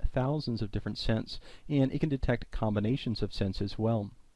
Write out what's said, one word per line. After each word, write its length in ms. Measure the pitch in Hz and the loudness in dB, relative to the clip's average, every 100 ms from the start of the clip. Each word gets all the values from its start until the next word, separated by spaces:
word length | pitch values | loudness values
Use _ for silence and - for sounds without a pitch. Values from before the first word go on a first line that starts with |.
| - 127 | 2 2
thousands, 480 | 131 151 135 113 | 0 0 -2 -2
of 80 | 107 | -2
different 260 | 104 107 104 | -4 -4 -4
scents, 420 | - 110 - - - - - | 2 2 0 -10 -14 -16 0
and 220 | 143 131 | 2 4
it 80 | 147 | 2
can 100 | 160 | 0
detect 400 | 135 - 120 - | 0 2 0 -2
combinations 720 | - 110 104 107 135 127 107 | -2 0 2 0 0 -2 -2
of 140 | 101 - | -2 0
scents 260 | 98 - | -2 0
as 160 | 101 - | -4 0
well. 320 | 110 113 101 - - | 2 2 -2 -10 -20